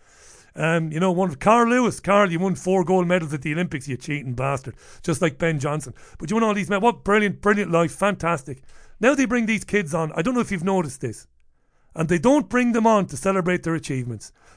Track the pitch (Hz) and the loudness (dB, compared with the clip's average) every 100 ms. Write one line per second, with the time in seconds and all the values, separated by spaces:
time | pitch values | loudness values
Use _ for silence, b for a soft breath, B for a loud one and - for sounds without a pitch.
0 | b b b b b - 160 165 160 151 | b b b b b -4 0 0 -2 0
1 | 190 175 190 - 196 233 233 247 233 - | 0 2 -2 0 4 6 6 4 2 0
2 | - 202 202 165 190 180 185 190 170 185 | 2 4 4 2 -2 -2 0 0 2 2
3 | 175 180 160 147 151 151 180 147 139 123 | 2 0 -2 -6 -4 -4 -4 -6 -8 -8
4 | - 147 131 123 131 139 127 - B B | -6 -6 -6 -4 -2 -4 -6 -16 B B
5 | - 160 170 - 165 156 147 151 131 - | -4 0 0 0 -2 0 -2 -4 -8 -16
6 | B B 147 220 220 208 190 202 233 160 | B B -2 0 2 0 0 0 0 0
7 | - 208 208 135 202 208 185 165 165 - | 2 2 2 0 0 2 2 2 0 0
8 | 202 185 165 165 - 135 - b b b | -2 0 -2 -4 -6 -14 -16 b b b
9 | 226 285 247 240 220 220 - 202 160 165 | 2 2 2 0 0 -2 0 -2 0 -2
10 | 160 160 170 247 226 190 180 190 156 - | -2 -2 -2 0 -2 -2 0 0 -2 -6
11 | 127 107 - _ _ _ _ _ _ - | -8 -8 -16 _ _ _ _ _ _ -4
12 | 160 180 226 294 220 247 247 233 226 214 | 0 2 4 4 2 0 2 2 4 2
13 | 185 143 190 190 175 180 170 160 - 131 | 0 -4 -2 0 0 -2 -2 -4 -4 -6
14 | 120 110 - _ b | -6 -10 -14 _ b